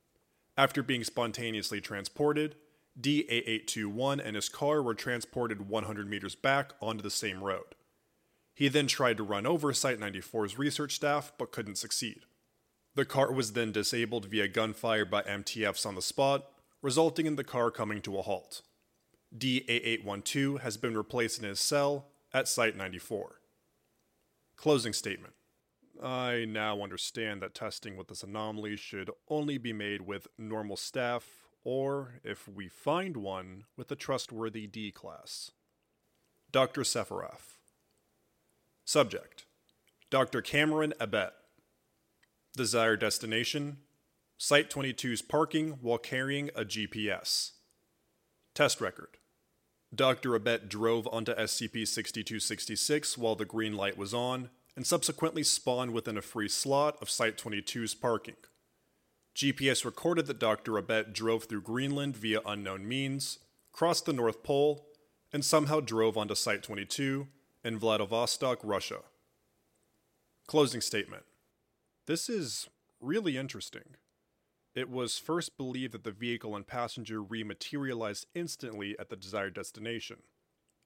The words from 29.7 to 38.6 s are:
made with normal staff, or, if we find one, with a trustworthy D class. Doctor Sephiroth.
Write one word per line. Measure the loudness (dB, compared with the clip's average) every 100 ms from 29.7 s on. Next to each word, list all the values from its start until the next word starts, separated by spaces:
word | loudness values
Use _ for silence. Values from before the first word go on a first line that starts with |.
made | -4 -2 -4
with | -4 -8 -10 -14
normal | -8 -6 -4 -6
staff, | -6 -2 0 0 -4 -18 _ _
or, | -4 0 0 -2 -6 -10
if | -8 -8 -10
we | -12 -12
find | -4 0 0 0 -4
one, | -4 -6 -8 -14 -18 -16
with | -10
a | -8
trustworthy | -2 -2 -4 -6 -6 -6 -10
D | -8 -8
class. | -8 -14 -16 -14 -12 -14 -18 _ _ _ _ _ _ _ _ _
Doctor | 2 4 2
Sephiroth. | 0 0 -2 -6 -8 -12 -20 -20 _ _ _ _ _ _ _ _ _ _